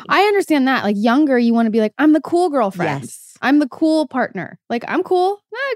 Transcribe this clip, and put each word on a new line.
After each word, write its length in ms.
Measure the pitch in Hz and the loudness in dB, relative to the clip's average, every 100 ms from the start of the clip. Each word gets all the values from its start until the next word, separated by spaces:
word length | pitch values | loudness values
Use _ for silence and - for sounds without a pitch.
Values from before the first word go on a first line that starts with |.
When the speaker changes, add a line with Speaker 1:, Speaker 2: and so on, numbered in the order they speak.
| - | -2
Speaker 1:
I 140 | 294 | 2
understand 440 | 415 403 - 302 262 | 2 2 0 0 2
that. 160 | 254 | 0
Like, 120 | 208 202 | -2 0
younger, 400 | 233 254 311 247 | 2 2 2 2
you 160 | 233 | 2
wanna 160 | 233 226 | 2 2
be 120 | 220 | 0
like, 120 | 214 - | -2 0
"I'm 140 | 302 | 2
the 80 | 311 | 2
cool 280 | - 339 359 | 2 0 0
girlfriend. 520 | 277 202 185 160 139 | 0 -2 -2 -4 -4
Speaker 2:
Yes. 240 | - - - - | -10 -18 -20 -6
Speaker 1:
I'm 140 | 247 294 | 0 2
the 100 | 285 | 0
cool 400 | - 320 311 277 | -2 0 0 0
partner. 520 | 262 220 190 - 185 _ | -4 -4 -6 -12 -14 _
Like, 140 | 233 - | -8 -4
I'm 140 | 262 | -6
cool. 380 | 370 359 370 403 _ | 0 0 0 -4 _
Eh, 240 | 453 554 | -8 -6